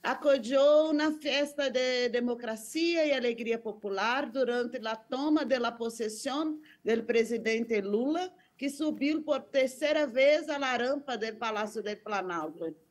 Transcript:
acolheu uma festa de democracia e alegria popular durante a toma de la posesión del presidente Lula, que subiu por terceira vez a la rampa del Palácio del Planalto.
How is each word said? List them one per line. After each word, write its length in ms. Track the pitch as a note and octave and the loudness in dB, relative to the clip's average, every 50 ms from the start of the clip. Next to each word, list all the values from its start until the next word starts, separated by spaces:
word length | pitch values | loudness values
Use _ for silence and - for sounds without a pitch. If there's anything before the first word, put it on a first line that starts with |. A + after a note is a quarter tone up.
acolheu 880 | - - - - - D4 C#4 C#4 G#3+ A3+ C4+ C4+ C#4 D4 D4+ D4+ D#4 D#4 | -2 -4 -4 0 4 4 4 4 2 0 2 6 6 8 8 8 6 4
uma 220 | D#4 D4 D4+ D#4 | 2 2 2 0
festa 560 | D4+ D4+ - D4 B3+ C#4+ D4 C#4+ C#4+ D4 C#4 C4 | 0 -2 -2 -2 0 0 0 0 -2 -2 -2 0
de 400 | G#3+ B3+ B3+ B3+ B3+ B3 B3 B3 | 0 0 0 0 0 0 0 0
democracia 960 | G#3+ A#3+ A#3+ B3 A#3+ A#3 A#3 A3 A3 G#3+ A3 - - D#4+ E4 E4+ E4+ E4 D#4 | 0 0 0 -2 -4 -4 -6 -8 -8 -8 -10 -8 -2 0 0 2 2 2 2
e 80 | D4+ | 2
alegria 460 | C#4 C4 A#3+ A#3+ A#3 A#3 A#3+ A3+ A3+ A3+ | 2 0 0 -2 -2 -2 -2 -4 -4 -4
popular 720 | - A3+ G3+ - - G#3 G3 F#3+ G3+ A3+ B3 C4+ C#4+ - | -4 -8 -10 -8 -8 -6 -2 0 0 0 0 0 -2 -4
durante 480 | A3 C4+ C4 A#3+ A#3+ B3 A#3+ A#3+ B3 B3+ G#3+ | -2 -2 0 0 0 -2 -2 -4 -6 -8 -6
a 80 | A3 A3+ | -6 -8
toma 480 | A3 - _ B3+ B3+ C#4+ D#4 D4+ D#4 D4 | -8 -8 _ -6 -2 0 2 2 2 2
de 140 | A#3 C4 B3+ | 0 0 0
la 180 | A#3 A#3 A#3 | 0 -2 -4
posesión 840 | - A#3 A3+ A3+ - A#3 G#3+ G#3+ - - - C4 D4 D#4+ D#4 D4+ - - - - _ _ | -4 -6 -6 -4 -4 -6 -6 -6 -6 -8 -6 -4 -2 -2 -4 -4 -8 -12 -20 -20 _ _
del 200 | - A3+ A3+ A3+ | 0 0 0 0
presidente 800 | - A3+ A#3 A3+ A3+ A#3+ A3+ A3+ A3 A3 A3+ A#3 A#3 A#3 G#3 | 2 2 2 4 2 0 -2 0 0 0 0 0 0 0 0
Lula, 500 | G3 G3 G#3 A3 B3 C#4 D#4 E4+ F#4 F#4 - _ _ _ _ | 0 2 0 2 2 2 0 0 -2 -4 -8 _ _ _ _
que 140 | _ C4 C#4+ | _ -6 -6
subiu 520 | C#4 - D#4 D4+ D4+ D4+ C4+ C#4+ D#4 D#4+ | -4 -2 -2 -2 0 0 0 0 0 0
por 200 | - D4+ C#4+ C4+ | 0 0 -2 -2
terceira 640 | C4 - - C4+ C4 B3+ C4 - D#4 C#4+ D4+ D#4 D4+ | -2 -2 0 2 2 2 0 -2 0 0 2 2 0
vez 420 | C4+ G#3+ C4 C4+ C#4+ D4+ D#4+ D#4 D#4 | 0 2 4 6 6 6 4 2 -2
a 100 | D4 C#4+ | -4 -2
la 180 | C#4 B3+ B3+ | -2 -2 0
rampa 400 | A#3 A#3+ B3+ C#4+ D4 C#4+ - B3 | 0 0 0 -2 -4 -4 -6 -6
del 200 | G#3+ G#3 A3+ A3 | -4 -4 -6 -6
Palácio 460 | G#3+ A#3+ A3+ G#3+ G#3 G#3+ G#3 G#3+ A3+ | -4 -4 -4 -2 -2 -4 -4 -6 -6
del 140 | F#3+ G#3 G#3 | -6 -6 -8
Planalto. 760 | G#3 _ G#3+ G#3 G3 F#3 F#3 F3 E3 D#3 D#3 D#3 - E3+ E3 D#3 _ _ _ | -8 _ -6 -4 -4 -4 -4 -4 -4 -6 -6 -8 -8 -10 -10 -10 _ _ _